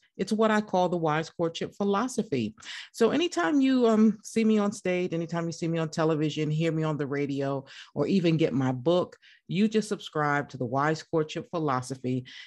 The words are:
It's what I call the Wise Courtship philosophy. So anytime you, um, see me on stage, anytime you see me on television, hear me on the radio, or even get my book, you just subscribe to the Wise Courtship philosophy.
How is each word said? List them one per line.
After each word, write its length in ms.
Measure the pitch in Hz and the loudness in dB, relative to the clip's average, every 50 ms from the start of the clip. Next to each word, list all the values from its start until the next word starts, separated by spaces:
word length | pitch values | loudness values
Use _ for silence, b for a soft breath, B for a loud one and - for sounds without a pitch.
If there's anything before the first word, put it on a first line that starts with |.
| _ _ _ | _ _ _
It's 160 | - 196 - | -6 -4 -2
what 180 | 220 208 220 214 | 0 2 2 2
I 120 | 214 214 | 2 2
call 260 | 214 - - 185 180 175 | 0 0 0 0 2 2
the 80 | 180 | 0
Wise 320 | 175 160 156 147 156 165 - | 0 0 0 0 0 -2 -4
Courtship 460 | - - 170 165 165 - 185 - - | -4 -4 -4 -4 -4 -4 -8 -8 -6
philosophy. 800 | - 202 202 202 196 240 262 254 233 214 - - 127 110 104 - B B B B B B B B | -2 -2 0 0 0 0 -2 -2 -4 -4 -2 -2 -2 -2 -4 -6 B B B B B B B B
So 160 | - 233 220 | 2 2 2
anytime 500 | - 285 349 339 - 339 349 330 311 277 | 2 2 0 0 0 0 0 2 2 4
you, 260 | 262 262 262 254 240 | 4 4 4 4 4
um, 320 | 226 220 214 220 226 208 - | 4 6 6 6 4 4 0
see 240 | - - - 220 226 | -6 -4 -2 0 2
me 100 | 220 214 | 4 4
on 160 | 214 202 202 | 4 2 0
stage, 400 | 208 - - 185 180 180 180 180 | -2 -4 -2 -2 0 0 -2 -2
anytime 320 | 170 165 170 160 170 170 170 | -2 -4 -4 -4 -4 -4 -4
you 80 | 170 | -4
see 160 | 160 - 170 165 | -4 -4 -2 -2
me 80 | 165 | 0
on 140 | 165 160 156 | 0 -2 -2
television, 600 | 160 170 156 160 160 147 156 151 147 156 156 147 | 0 0 2 2 2 2 0 -2 -2 -2 -2 -2
hear 220 | 151 156 165 165 | 0 0 0 0
me 120 | 156 160 156 | 0 0 -2
on 120 | 156 151 | -2 -2
the 100 | 139 147 | -2 -4
radio, 600 | 127 143 143 143 139 139 139 139 139 139 135 131 B B B B B B | -4 -4 -4 -2 -2 -2 -2 -2 -2 -4 -4 -6 B B B B B B
or 120 | 143 147 | -2 0
even 320 | - 196 196 165 170 160 151 | 2 2 2 4 4 4 4
get 160 | 160 - - | 2 2 2
my 180 | 135 131 131 | 2 0 0
book, 220 | 127 127 123 165 175 180 156 - - - b b b b b - | 0 0 0 2 2 2 0 -2 -8 -20 b b b b b -4
you 180 | 151 180 214 | 0 0 2
just 220 | 220 214 214 208 - | 2 2 0 -2 -2
subscribe 600 | 208 170 - - - 156 147 147 143 143 143 143 | -6 -8 -8 -6 -2 -2 0 2 0 0 -2 -4
to 80 | - | -6
the 80 | 127 131 | -6 -4
Wise 380 | 113 127 135 143 151 160 156 | -2 0 0 2 2 0 -2
Courtship 460 | - _ - 160 151 156 - 165 160 - | -4 _ -2 -2 -2 -2 -6 -10 -8 -6
philosophy. 760 | - 170 160 147 131 127 127 - 135 127 - 127 127 127 127 B B B B | -4 -2 0 0 0 0 -2 -4 -8 -6 -4 -4 -4 -4 -6 B B B B